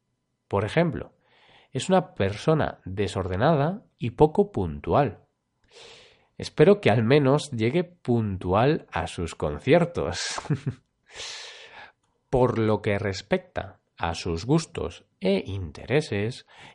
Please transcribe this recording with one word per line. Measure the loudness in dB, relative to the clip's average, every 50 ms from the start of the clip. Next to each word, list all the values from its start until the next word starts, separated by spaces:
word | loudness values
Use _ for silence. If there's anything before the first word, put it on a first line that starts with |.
| _ _ _ _ _ _ _ _ _
Por | -4 -2 -2 -2
ejemplo, | 0 0 0 0 0 -2 -6 -10 -12 _ _ _ _ _ _ _ _ _ _ _ _
es | -8 -6 0 2
una | 2 2 2 0 -4
persona | -2 -2 -2 -2 -2 0 0 2 2 0 -2 -4 -8 -12
desordenada | -8 -4 -4 -4 -2 -2 -4 -4 -4 -2 0 2 2 2 2 2 0 -2 -6 -12 _ _
y | -8 -8 -4
poco | 4 4 4 4 6 2 0 0
puntual. | 0 -4 -4 -4 -4 -6 -2 0 2 2 2 0 -2 -8 _ _ _ _ _ _ _ _ _ _ -20 -20 -20 -20 -20 -20 -20 -20 _ _ _ _ _
Espero | -12 -12 -4 2 4 6 6 6 6
que | 4 4
al | 4 4
menos | 4 4 4 4 4 4 2 2 0 -2
llegue | -4 -2 0 0 0 0 -2
puntual | -4 -8 _ -2 0 0 0 0 0 -4 -4 -2 0 2 4 4 2 2 0 -4 -6
a | -6 -6 -6
sus | -6 -6 -6 -6 -6 -6
conciertos. | -4 -4 -4 -4 -4 0 4 4 4 4 0 -2 -4 -4 -4 -4 -6 -6 -8 -8 -8 -4 -4
<laughs> | -4 -4 -4 -8 -10 -10 _ _ _ _ _ _ -18 -16 -14 -14 -14 -14 -16 -18 -18 -20 -20 -20 -20 -20 -20 -20 _ _ _ _ _ _ _ -2
Por | 0 2 2 2 2 2
lo | 2 2 0 0
que | 0 -2 -2 -2
respecta | -2 -4 -6 -6 -4 -2 -2 -2 -4 -6 -10 -10 -10 -10 -14 _ _ _ _
a | -6 -6 -4 -4
sus | -4 -4 -4 -4 -4 -2
gustos | 0 0 0 0 -2 -10 -8 -8 -8 -10 -12 _ _ _ -6
e | -2 -2 -2 -2 -2
intereses, | -6 -8 -8 -8 -10 -12 -12 -6 -2 0 0 0 0 -4 -2 -2 -4 -6 -8 -16 _ -20 -20 -20 -20 -12